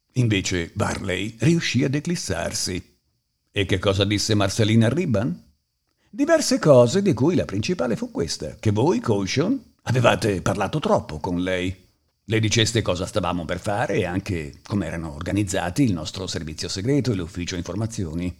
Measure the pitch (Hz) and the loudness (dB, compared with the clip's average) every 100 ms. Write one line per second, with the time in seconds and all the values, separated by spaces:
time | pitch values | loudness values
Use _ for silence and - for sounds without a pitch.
0 | _ - 117 101 90 90 82 101 98 - | _ 0 2 2 0 -2 -2 -4 -4 -4
1 | 95 90 107 113 139 170 - 120 143 143 | -4 -4 -4 0 2 2 2 0 0 0
2 | 156 175 - 85 85 - - 92 - _ | -2 -4 -4 -4 -4 -4 -4 -6 -8 _
3 | _ _ _ _ _ 101 98 95 98 98 | _ _ _ _ _ -4 0 2 2 2
4 | 101 104 - 104 98 - 104 113 110 151 | 2 2 2 2 2 2 4 4 4 2
5 | 180 101 127 175 - _ _ _ _ _ | 0 0 -2 -6 -12 _ _ _ _ _
6 | _ 208 285 320 - 254 160 131 123 170 | _ -2 2 2 2 2 8 8 8 4
7 | 202 113 139 151 - 98 117 185 240 208 | 2 2 2 2 0 -2 -2 -2 -2 -2
8 | 247 - - - 76 - 110 104 139 220 | -4 -6 -6 -6 -10 -4 0 2 2 2
9 | - 101 95 131 180 269 - _ - 123 | 0 0 0 0 0 -2 -6 _ -2 2
10 | 117 101 110 92 - 98 196 151 - 202 | 4 2 0 0 -2 -2 -2 -2 0 0
11 | - 73 90 87 90 92 92 92 _ _ | 0 -8 -4 -2 0 0 -2 -6 _ _
12 | _ _ - 110 110 113 110 113 104 87 | _ _ -2 0 2 2 2 2 0 -2
13 | 90 107 90 87 80 87 104 101 135 143 | -2 -2 -2 -2 -4 -6 -4 -2 -2 -2
14 | 87 92 - 87 73 - - 101 80 82 | -2 -2 -2 -4 -6 -12 -6 -4 -4 -6
15 | 80 73 87 98 101 95 87 90 131 87 | -8 -8 -4 -2 -2 -2 -2 2 2 0
16 | 76 - 92 90 78 78 87 98 107 143 | -4 -8 -8 -6 -8 -8 -8 -6 -2 0
17 | 127 101 82 - 87 90 87 92 113 113 | 0 -2 -4 -8 -6 -6 -6 -6 -6 -6
18 | 85 82 90 - | -6 -4 -6 -8